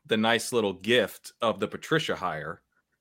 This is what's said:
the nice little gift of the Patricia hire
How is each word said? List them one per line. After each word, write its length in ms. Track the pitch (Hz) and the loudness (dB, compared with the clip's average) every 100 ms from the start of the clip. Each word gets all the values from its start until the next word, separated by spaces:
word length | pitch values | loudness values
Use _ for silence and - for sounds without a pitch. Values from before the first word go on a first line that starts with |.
| - | -2
the 120 | 110 | 2
nice 340 | 113 117 - | 4 2 2
little 220 | 120 104 | 0 0
gift 580 | 90 98 120 95 - - - | 0 2 4 2 -2 -20 -2
of 200 | 117 98 | -2 0
the 60 | 104 | -4
Patricia 440 | 101 - 156 - | -6 -2 0 0
hire 480 | 87 90 78 76 90 _ _ _ _ | -4 -4 -6 -8 -12 _ _ _ _